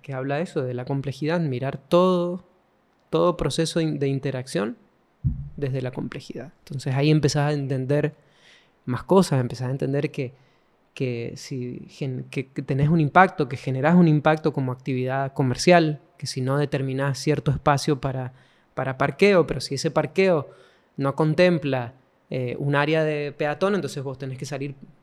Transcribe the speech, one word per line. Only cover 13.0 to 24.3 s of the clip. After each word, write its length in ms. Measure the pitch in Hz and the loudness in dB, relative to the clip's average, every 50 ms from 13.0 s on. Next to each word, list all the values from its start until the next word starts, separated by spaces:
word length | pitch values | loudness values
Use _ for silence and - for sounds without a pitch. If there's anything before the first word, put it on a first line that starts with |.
impacto, 480 | 151 139 - 180 190 190 - - 151 123 | 4 4 4 4 2 2 2 -2 -4 -4
que 80 | 135 127 | -4 -6
generás 380 | - 139 131 131 131 151 175 | -6 -6 -4 -2 2 4 6
un 120 | 180 175 160 | 6 6 6
impacto 460 | 151 151 139 156 156 156 156 160 139 | 4 4 4 2 0 2 0 -2 -2
como 180 | 143 135 127 | -2 -4 -4
actividad 640 | 123 127 - - 131 127 127 127 131 135 139 135 - | -6 -6 -6 -4 -4 -2 -2 -2 -2 -2 -4 -4 -2
comercial, 640 | - 139 127 123 - - 175 180 170 160 156 147 139 - _ _ - | 0 0 0 0 0 4 6 6 6 6 4 0 -4 -8 _ _ -12
que 100 | - - | -10 -8
si 120 | - 139 | -6 -4
no 180 | 127 131 135 143 | -2 0 0 0
determinás 600 | 147 143 - 139 135 135 131 131 139 143 139 - | 0 0 -2 -2 -2 -2 -2 -2 -2 -2 -2 -2
cierto 340 | - 156 147 143 - - | 0 0 0 0 0 0
espacio 480 | 131 - - 151 143 135 - - 147 131 | 0 2 2 2 2 4 2 0 0 0
para, 320 | - 135 127 131 127 123 - - _ _ _ _ _ _ _ | -2 -4 -4 -6 -6 -8 -10 -14 _ _ _ _ _ _ _
para 220 | - 131 131 131 131 | -6 -4 -4 -2 0
parqueo, 480 | 135 143 139 - 190 202 202 180 151 | 0 0 2 4 4 6 6 6 4
pero 140 | - 143 135 | 2 0 -6
si 160 | - - 143 | -6 -6 -6
ese 160 | 127 - - | -4 -2 0
parqueo 580 | 127 156 147 - - - 190 190 175 151 131 - - - - _ _ _ _ _ _ - | 0 0 0 0 0 2 4 4 4 2 0 -4 -10 -20 -20 _ _ _ _ _ _ -2
no 160 | 139 139 135 | -2 -2 0
contempla, 800 | - 160 156 156 151 180 180 175 165 - 143 131 127 120 117 - _ _ _ _ _ _ _ | 2 2 2 4 6 6 6 4 2 0 -2 -2 -2 -4 -6 -10 _ _ _ _ _ _ _
eh, 260 | - 131 127 120 117 - | -6 -4 -4 -4 -4 -4
un 160 | 139 143 143 | -2 0 2
área 300 | 143 147 151 156 160 156 | 2 4 4 2 2 2
de 300 | 156 151 147 147 143 139 | 0 0 -2 -4 -6 -4
peatón, 420 | - 156 147 147 147 190 196 208 | -4 -2 -2 0 0 0 0 0
entonces 260 | 190 147 135 - 147 | 0 -2 -4 -6 -8
vos 160 | 131 139 131 - | -8 -8 -8 -8
tenés 200 | 143 135 | -8 -10